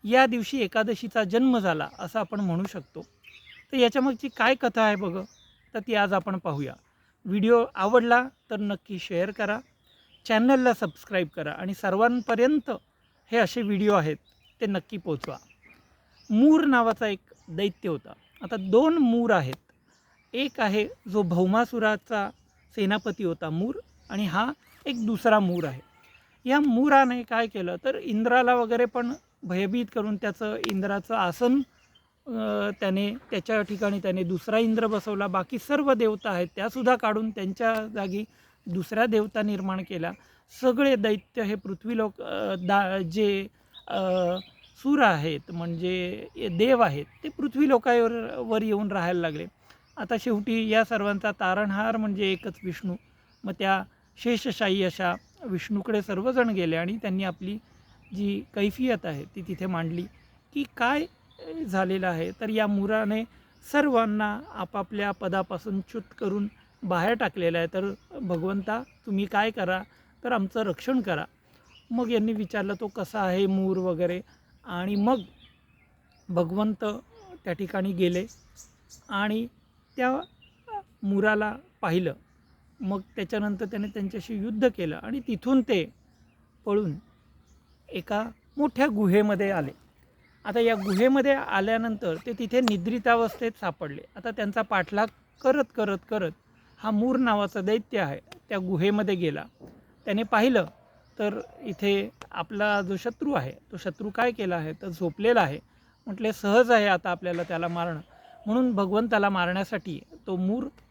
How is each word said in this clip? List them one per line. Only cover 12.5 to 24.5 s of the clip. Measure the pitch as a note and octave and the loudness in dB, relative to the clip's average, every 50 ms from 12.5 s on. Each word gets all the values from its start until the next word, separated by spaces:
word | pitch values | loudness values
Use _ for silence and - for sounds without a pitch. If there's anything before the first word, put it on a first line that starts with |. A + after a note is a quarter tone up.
| D4+ D4 - - A3 F3+ _ _ _ _ _ _ _ _ _ _ | 4 2 0 -2 -8 -8 _ _ _ _ _ _ _ _ _ _
हे | A3+ | 2
असे | A#3 G#3+ E3+ - A#3+ | 2 2 2 0 -4
व्हिडिओ | A3+ G3+ G#3 F#3 G#3 G#3 G#3 | -2 0 0 2 4 4 4
आहेत | F#3 D3+ D#3 D3+ - _ _ _ _ _ _ _ _ | 4 2 0 -4 -6 _ _ _ _ _ _ _ _
ते | A3+ | -4
नक्की | G3+ G3 F3+ - _ A3 | -2 -2 -4 -6 _ -14
पोचवा. | F#3 - F#3 D3+ C3 - - C3 - _ _ _ _ _ _ - _ _ _ _ _ _ _ _ _ _ - | -10 -6 -6 -6 -6 -6 -12 -12 -14 _ _ _ _ _ _ -20 _ _ _ _ _ _ _ _ _ _ 0
मूर | G#3+ A3 C4 D4+ D#4 D#4+ E4 | 4 6 8 8 8 8 6
नावाचा | C#4+ C4 A#3+ A#3 A3+ G#3+ - A#3 | 6 4 4 4 2 0 0 -2
एक | G#3+ G3 F#3 _ _ - _ _ | -4 -4 -6 _ _ -20 _ _
दैत्य | - D#3+ E3 G3+ G3+ F3+ _ - F3+ | -10 -4 -2 -2 -2 -4 _ -6 -4
होता. | D#3 C#3 _ - - _ _ _ _ - | -4 -6 _ -16 -20 _ _ _ _ -16
आता | A#3 F3 A#3 | -10 -8 -6
दोन | G#3 F#3+ F#3+ G3 A#3 D4 D#4+ E4+ | -6 -2 4 6 6 6 6 6
मूर | E4 C#4 A#3 A3+ A#3+ A#3 A#3+ | 4 4 4 4 4 4 4
आहेत, | G#3 F3+ C#3 B2+ - - _ _ _ _ _ _ _ _ _ _ _ _ _ _ - | 4 2 2 0 -6 -10 _ _ _ _ _ _ _ _ _ _ _ _ _ _ -4
एक | A#3+ C#4 C4+ - - | -4 -4 -4 -2 0
आहे | A3+ G3+ G3 G#3+ G#3 - - _ _ G#3+ | 0 2 2 0 0 -2 -6 _ _ -4
जो | F#3 G#3+ | -2 0
भौमासुराचा | G3+ E3+ F3 F3 F#3 F#3 G3+ A3+ A#3+ - B3 A#3 A3 G#3+ G#3+ G3+ _ - A#3 G#3 G3 G#3 - _ _ _ _ _ _ _ _ | 0 2 2 2 2 4 4 2 2 0 0 0 2 0 0 0 _ -4 -4 -2 -2 -4 -8 _ _ _ _ _ _ _ _
सेनापती | A3+ G3+ F#3+ G#3 G#3+ - A3 F#3+ - G#3 | 0 2 2 2 0 -2 -4 -6 -2 -4
होता | E3+ E3 - F3 D#3 | -4 -4 -4 -6 -6
मूर, | D#3 E3 G3 A#3+ C#4+ G#4+ - _ _ _ _ - | -2 -2 -2 -4 -4 -8 -12 _ _ _ _ -8
आणि | G3+ G3 G#3+ | -6 -4 -4
हा | F3+ D#3 G3 A3+ C4 | -2 0 0 -2 -2